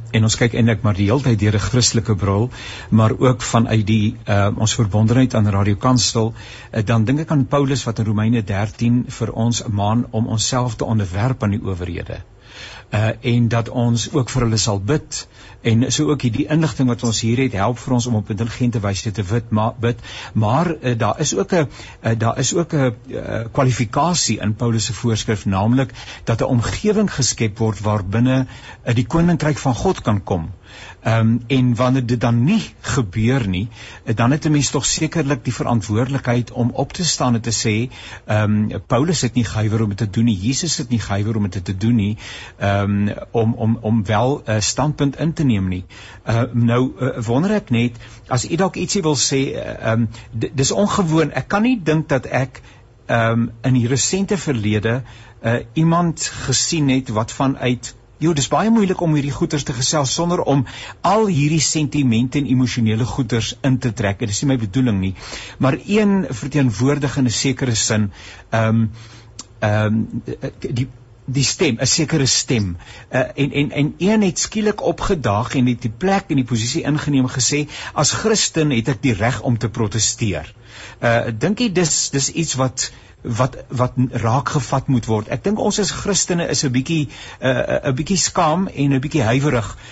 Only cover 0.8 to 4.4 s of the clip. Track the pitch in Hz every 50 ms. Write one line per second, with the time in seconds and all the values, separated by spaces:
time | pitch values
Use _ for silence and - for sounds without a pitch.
0.8 | - 107 98 92 101 101 120 143 131 139 117 98 101 107 104 104 98 - - 123
1.8 | 113 - - 117 - - 107 87 98 98 98 101 117 123 - - - - - -
2.8 | - - - 110 110 110 - - 135 127 123 110 - - - 117 113 110 110 110
3.8 | 104 98 110 110 104 110 117 - - - 104 101